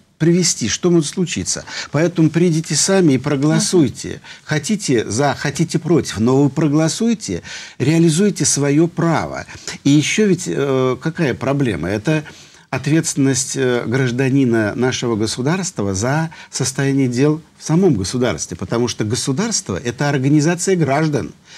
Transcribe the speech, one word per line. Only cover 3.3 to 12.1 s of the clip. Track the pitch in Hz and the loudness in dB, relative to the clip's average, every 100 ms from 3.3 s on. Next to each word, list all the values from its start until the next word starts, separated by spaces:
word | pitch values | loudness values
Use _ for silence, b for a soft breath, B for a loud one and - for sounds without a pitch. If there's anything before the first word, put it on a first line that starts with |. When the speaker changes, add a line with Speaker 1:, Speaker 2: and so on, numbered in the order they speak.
| 143 147 160 208 185 147 - 90 | 0 2 2 2 2 2 -2 -10
Speaker 2:
Мгм. | - B B | -12 B B
Speaker 1:
Хотите | - 151 - 214 - 120 - | -4 -4 -2 -2 0 0 0
за, | 101 143 123 | 0 0 0
хотите | 147 143 165 170 | -4 -2 -2 -2
против, | 151 160 - 95 | 2 2 0 0
но | 113 131 | 2 4
вы | 143 | 2
проголосуйте, | 143 156 147 160 - 226 226 - 85 B B B B | 2 0 2 0 0 -2 -2 -4 -8 B B B B
реализуйте | 135 165 170 151 208 - | 2 4 4 4 2 0
своё | 139 - 143 147 170 | -2 0 2 2 2
право. | 170 170 139 78 67 - B B B | 0 0 0 -2 -8 -12 B B B
И | 143 | 4
ещё | 147 147 - 214 | 4 4 2 2
ведь, | 180 175 | 2 -2
э, | 156 139 131 127 127 | -2 0 2 0 -2
какая | 160 170 147 | -4 -2 -2
проблема? | 104 117 143 131 82 85 | 0 -2 0 0 -2 -2
Это | 107 131 | -2 0